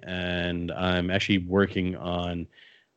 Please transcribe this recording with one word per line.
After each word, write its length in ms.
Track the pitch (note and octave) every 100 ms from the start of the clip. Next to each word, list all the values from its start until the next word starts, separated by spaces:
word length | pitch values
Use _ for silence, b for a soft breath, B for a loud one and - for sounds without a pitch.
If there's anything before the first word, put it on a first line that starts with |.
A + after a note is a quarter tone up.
and 680 | - F2+ F2+ F2+ F2 F2 E2+
I'm 360 | - F#2 F2+ F2
actually 300 | G2 - G2
working 560 | F2 F#2+ G2 G2 F2+
on, 540 | F#2 F2 F2 F2 F2 D#2+ b b b b